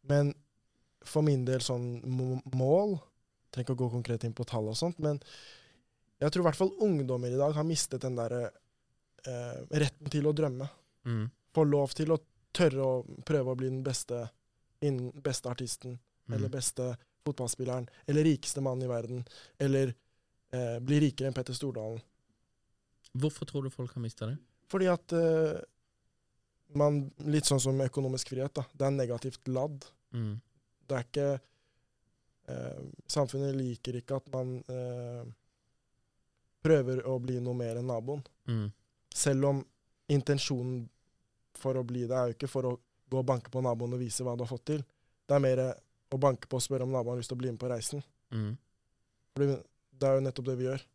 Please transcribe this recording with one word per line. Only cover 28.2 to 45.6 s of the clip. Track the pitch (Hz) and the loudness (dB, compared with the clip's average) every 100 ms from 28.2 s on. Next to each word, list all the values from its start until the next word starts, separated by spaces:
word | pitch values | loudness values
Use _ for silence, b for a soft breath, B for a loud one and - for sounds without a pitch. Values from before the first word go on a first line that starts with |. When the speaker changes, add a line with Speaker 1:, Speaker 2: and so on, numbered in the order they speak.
| - | -4
Speaker 1:
frihet | 127 139 | -4 -4
da, | - 127 139 | -4 -8 0
det | 135 | 2
er | |
negativt | 139 123 120 131 - - | 2 0 -2 -4 -6 -2
ladd. | 127 147 143 - _ _ | 0 0 -4 -14 _ _
Speaker 2:
Mm. | 120 110 107 _ _ _ _ - | -4 -4 -4 _ _ _ _ -4
Speaker 1:
Det | 131 | -4
er | |
ikke, | 120 147 143 139 _ _ _ _ _ _ _ _ _ _ - | -2 -2 0 -2 _ _ _ _ _ _ _ _ _ _ -12
eh, | 64 62 - 69 - - | -8 -8 -10 -12 -16 -4
samfunnet | 151 135 135 139 | 0 0 0 -2
liker | 135 127 117 - 123 | -2 -2 -4 -6 -8
ikke | 120 135 | -4 -6
at | - | -4
man, | 131 127 127 - | -6 -4 -8 -8
eh, | 127 123 123 120 120 120 120 _ _ _ _ _ _ _ _ _ _ _ _ | -8 -6 -8 -10 -10 -14 -18 _ _ _ _ _ _ _ _ _ _ _ _
prøver | 160 156 127 127 127 | 4 4 4 -2 -2
å | 131 | -2
bli | 123 123 | -2 -2
noe | 123 | -2
mer | 123 117 117 | -4 -4 -4
enn | 127 | -4
naboen. | 117 120 147 - _ - | -4 -4 -8 -10 _ -4
Speaker 2:
Mm. | 117 104 - _ _ _ | -4 -4 -8 _ _ _
Speaker 1:
Selv | - - 135 | -2 2 4
om | 139 139 - _ _ _ - | 2 0 -4 _ _ _ 0
intensjonen | 143 131 143 - 131 123 127 117 _ _ _ _ _ _ | 2 4 0 0 -2 -2 -4 -8 _ _ _ _ _ _
for | - 131 | -6 -2
å | 131 120 | -2 -2
bli | 123 120 | -4 0
det | 127 | 0
er | 123 | 0
jo | |
ikke | 113 139 | -2 -4
for | 135 | -2
å | 127 123 _ _ _ | -2 -4 _ _ _
gå | 131 | -2
og | 127 | 2
banke | 127 - | 0 0
på | 131 | -2
naboen | 127 117 120 | 0 0 -2
og | 123 | -4
vise | 120 - | -4 -2
hva | 127 120 | -2 -2
du | |
har | 120 127 | -4 -6
fått | - | -4
til. | 151 139 _ _ _ - | -4 -4 _ _ _ 2
Det | |
er | 143 | 4
mer | 135 131 | 4 2